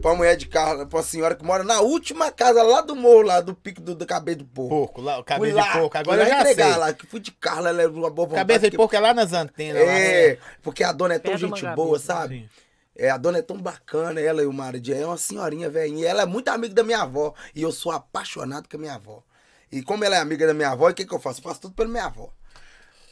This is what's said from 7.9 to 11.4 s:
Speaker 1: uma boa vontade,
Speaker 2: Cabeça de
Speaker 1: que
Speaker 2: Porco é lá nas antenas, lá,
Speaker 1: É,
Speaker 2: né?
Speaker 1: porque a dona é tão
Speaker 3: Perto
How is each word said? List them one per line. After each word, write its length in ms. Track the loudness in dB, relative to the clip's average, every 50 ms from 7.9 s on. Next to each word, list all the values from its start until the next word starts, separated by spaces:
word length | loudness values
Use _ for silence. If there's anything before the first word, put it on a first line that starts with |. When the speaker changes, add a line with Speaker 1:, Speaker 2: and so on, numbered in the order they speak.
| 0 -2
Speaker 1:
uma 80 | -6 -4
boa 180 | -2 -4 -4 -2
vontade, 140 | -2 0 2 2
Speaker 2:
Cabeça 140 | 4 4
de 100 | 4 2
Speaker 1:
que 60 | 2 2
Speaker 2:
Porco 180 | 2 2 2
é 40 | 4
lá 140 | 4 4 4
nas 200 | 4 2 0 -2
antenas, 520 | -4 -6 -6 -8 -10 -8 -2 2 4 4
lá, 60 | 4
Speaker 1:
É, 380 | 4 4 2 4 4 6 6 4
Speaker 2:
né? 60 | 4 2 -6 -18 -20 -14 -12
Speaker 1:
porque 200 | -8 -4 -2 -2
a 80 | -2
dona 220 | -2 -2 -2 -2 -2
é 60 | -2
tão 120 | -4 -4 -4
Speaker 3:
Perto 80 | -4